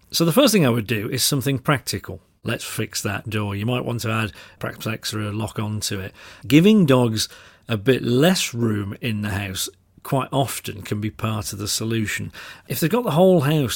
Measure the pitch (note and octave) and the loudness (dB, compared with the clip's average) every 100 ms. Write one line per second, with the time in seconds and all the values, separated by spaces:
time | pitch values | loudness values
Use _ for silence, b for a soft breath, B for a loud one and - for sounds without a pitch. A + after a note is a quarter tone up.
0 | _ - E3 D#3+ C#4 G#3+ C#3 A#2 G2+ A2 | _ 0 2 4 4 6 4 2 0 -4
1 | G2 B2+ - C#3+ C3 C3+ - C3+ - G2 | -2 -2 0 0 0 -2 0 0 -2 -8
2 | - F#2+ _ _ A2+ A#2 - - A2 - | -8 -14 _ _ -8 -6 -6 -6 -6 -4
3 | G#2+ G2+ - G#2 G#2 G2+ G#2+ B2 B2 A#2 | -4 -6 -4 -4 -2 -2 -2 -2 -2 -4
4 | A2+ A2 A2 - B B A#2 - - A2+ | -2 -2 -4 -6 B B -10 -6 -6 -6
5 | - G#2+ G#2+ G#2 A2 - G#2+ G#2+ - G2+ | -6 -6 -4 -4 -6 -4 -6 -4 -6 -6
6 | F#2+ - B B G#2 D3 F#3 A3 D#3+ C3 | -8 -14 B B 4 6 8 6 6 6
7 | A#2+ A2 - B B B B A2+ G#2 B2 | 4 0 -4 B B B B -2 2 2
8 | A#2+ B2 D#3+ F#3 - A#2 A#2 G#2 G2+ G#2 | 2 4 4 2 0 -2 0 0 -4 -6
9 | A#2+ G#2+ G#2 G2 G2+ F#2 - - _ _ | -6 -4 -2 -4 -4 -6 -8 -10 _ _
10 | - C3+ B2+ C3+ B2 - - G2+ F#2+ G#2+ | -4 -2 0 0 -2 -4 -10 -10 -6 -4
11 | G#2+ - A2 G#2+ G#2 G2 G#2 - A2+ A2+ | -4 -4 -4 -4 -6 -6 -6 -4 -2 -2
12 | G#2 - G#2 - B B B B2+ D#3 A#3 | -2 -4 -8 -12 B B B -2 0 0
13 | B3 D3 F#3+ F3+ C3+ D#3 B2 | 0 4 6 6 4 2 0